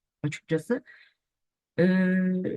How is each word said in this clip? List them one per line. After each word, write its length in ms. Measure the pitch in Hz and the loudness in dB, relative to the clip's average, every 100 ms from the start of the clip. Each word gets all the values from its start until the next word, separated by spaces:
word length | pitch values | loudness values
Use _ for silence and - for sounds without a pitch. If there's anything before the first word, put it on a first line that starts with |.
| _ _ | _ _
açıkçası. 600 | 151 - - 160 - 262 - - _ _ _ _ _ _ _ - | -8 -8 -4 -4 -2 -6 -8 -20 _ _ _ _ _ _ _ 0
Ee, 400 | 180 185 185 185 185 185 185 | 2 4 2 2 0 -2 -4